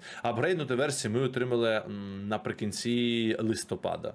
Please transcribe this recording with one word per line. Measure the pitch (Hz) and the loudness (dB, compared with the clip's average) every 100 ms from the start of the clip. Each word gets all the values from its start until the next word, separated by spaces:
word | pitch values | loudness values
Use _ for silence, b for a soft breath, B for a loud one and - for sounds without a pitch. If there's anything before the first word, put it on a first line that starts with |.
| B B | B B
Апгрейднуту | 120 113 156 175 139 123 | -2 2 2 2 0 2
версію | 147 135 113 | 2 0 0
ми | 113 | 2
отримали, | 131 127 127 120 113 110 | 2 0 2 2 4 2
м, | - 101 98 98 101 | -2 -8 -8 -6 -2
наприкінці | 107 - 101 107 - 117 120 120 117 110 107 | -2 -2 -4 -4 -2 0 2 2 2 2 2
листопада. | 110 107 - 95 87 85 - | 2 0 -2 -4 -2 -2 -6